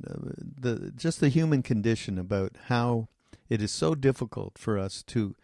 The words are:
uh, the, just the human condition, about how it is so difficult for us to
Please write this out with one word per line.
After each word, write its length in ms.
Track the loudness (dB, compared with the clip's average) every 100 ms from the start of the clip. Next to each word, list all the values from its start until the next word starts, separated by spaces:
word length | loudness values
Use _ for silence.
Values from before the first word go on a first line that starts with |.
| -10
uh, 240 | -10 -10 -10
the, 540 | -12 -6 -4 -4 -6 -4
just 240 | -4 4
the 80 | 4
human 340 | 6 4 4
condition, 560 | 4 2 2 0 -2 -6
about 380 | -2 0 0 -6 -2
how 420 | 0 2 0 -4 _ _ -20 _
it 120 | -2
is 100 | 0
so 220 | 0 0
difficult 640 | 4 2 2 -4 -6 -10 -8
for 220 | -2 -2
us 240 | -2 -8
to 320 | -4 -2 -2 -4